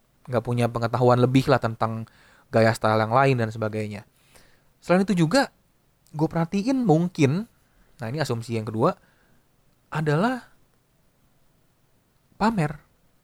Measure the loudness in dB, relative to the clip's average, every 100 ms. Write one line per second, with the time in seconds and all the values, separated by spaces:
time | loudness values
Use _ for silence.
0 | _ _ -6 -4 -2 -2 -2 -2 -2 2
1 | 4 4 4 2 2 2 0 -4 -4 -4
2 | -12 _ _ _ _ 2 2 2 0 0
3 | 2 2 2 2 -2 -4 -6 -6 -8 -10
4 | -16 _ _ _ -20 _ _ _ 0 0
5 | 2 2 2 2 0 _ _ _ _ _
6 | _ -6 -4 -2 -2 -2 -2 0 2 2
7 | 2 2 0 0 -6 _ _ _ _ -14
8 | -10 -6 -4 -6 -6 -6 -4 -2 -2 -2
9 | _ _ _ _ _ _ _ _ _ -6
10 | -2 0 0 -4 -10 _ _ _ _ _
11 | _ _ _ _ _ _ _ _ _ _
12 | _ _ _ -4 -2 0 -4 -6 _ _
13 | _ _